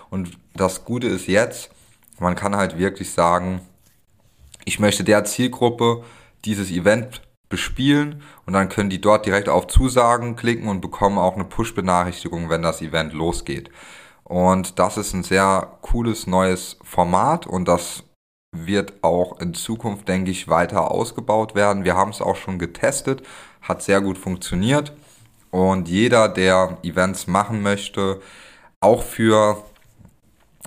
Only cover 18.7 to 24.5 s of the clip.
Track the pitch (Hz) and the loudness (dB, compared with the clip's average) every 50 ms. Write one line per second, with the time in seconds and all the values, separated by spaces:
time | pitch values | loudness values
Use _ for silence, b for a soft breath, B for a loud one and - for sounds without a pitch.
18.7 | 101 98 98 - - - - 82 85 87 90 - - - 87 87 82 - - - | -2 -2 -2 -4 -4 -2 0 0 2 2 0 -2 -4 -6 -8 -8 -6 -8 -8 -8
19.7 | 113 113 - 113 101 98 - - 92 95 92 92 90 - - - 82 85 87 - | -6 -6 -6 -6 -8 -6 -4 -2 -2 -2 -2 -2 -4 -4 -2 0 2 2 2 2
20.7 | 104 92 80 - - - 113 - - - - - 107 110 107 - - 101 104 101 | 0 0 0 0 0 -2 -4 -4 -6 -6 -2 0 0 0 0 0 0 2 2 2
21.7 | 101 98 92 90 87 92 98 101 101 - - 95 95 - - - 95 87 85 82 | 2 2 0 0 2 2 0 0 -2 -4 -2 -2 -2 -4 -6 -8 -6 -6 -6 -8
22.7 | - - - 131 131 - - 135 135 135 - B B B B B B B B - | -6 -2 -2 -2 -2 -2 -4 -4 -6 -6 -8 B B B B B B B B -8
23.7 | 92 - - - 98 98 101 98 92 - - 95 90 90 - - | -8 -4 -2 0 0 2 2 0 -4 -6 -6 -6 -6 -6 -6 -6